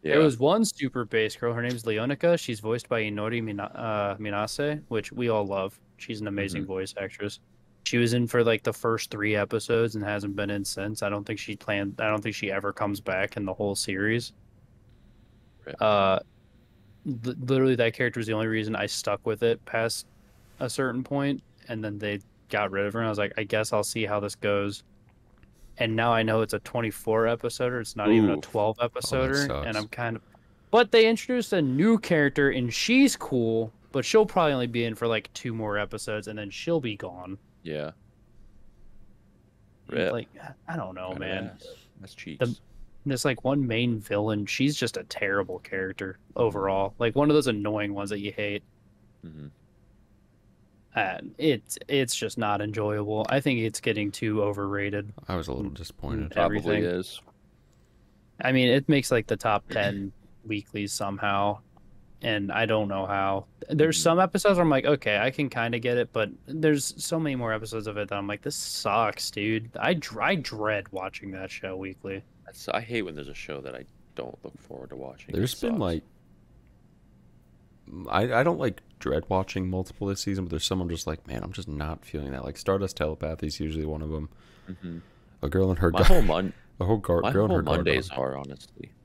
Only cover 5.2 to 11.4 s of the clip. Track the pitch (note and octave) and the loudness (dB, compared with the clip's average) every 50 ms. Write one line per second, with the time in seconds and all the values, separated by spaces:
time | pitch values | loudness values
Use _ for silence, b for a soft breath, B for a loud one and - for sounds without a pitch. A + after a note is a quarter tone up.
5.2 | B2 A#2 A2 G#2+ G#2 F#2+ G2 G2 F#2+ G2 - - _ _ _ _ - - A#2 G#2 | 0 2 2 2 0 0 -2 -2 -2 -4 -6 -12 _ _ _ _ -12 -10 -8 -6
6.2 | G#2+ G#2 G2+ G2+ G2+ G2 F#2 F#2+ F#2+ F#2+ F#2+ F#2 F#2+ F#2+ - - G2 F#2+ - - | -6 -4 -2 -2 -2 -2 -2 -4 -6 -4 -4 -6 -6 -6 -6 -8 -8 -8 -8 -6
7.2 | G2+ G2+ - - _ _ _ _ _ _ _ _ _ - - A#2+ A#2+ A#2 A#2 B2 | -8 -8 -8 -10 _ _ _ _ _ _ _ _ _ -2 2 2 2 4 4 2
8.2 | A#2+ A2+ - B2 A#2 A2+ A2+ G#2+ _ - G#2+ - - A#2+ A2+ A2 - - - G#2+ | 0 2 2 4 4 4 4 2 _ -4 -4 -2 0 0 0 0 -2 -8 -6 -4
9.2 | G#2 G#2 G#2+ G#2 G2+ - - A2 - - A#2 A2+ A#2 A#2 G#2+ A2 G#2 G2+ G#2 G#2 | -2 0 2 2 0 0 -2 -4 0 0 2 2 2 2 0 -2 -4 -2 -2 -2
10.2 | G2+ G2+ G2 G2+ G#2 G2+ G2+ G2+ G2+ - - - G2 G#2 G#2+ - - G2+ G2+ G#2 | -4 -4 -4 -4 -4 -2 -2 -4 -4 -6 -6 -6 -6 -6 -4 -4 -4 -2 -2 -4
11.2 | G2+ - A2 G#2 | -4 -6 -8 -8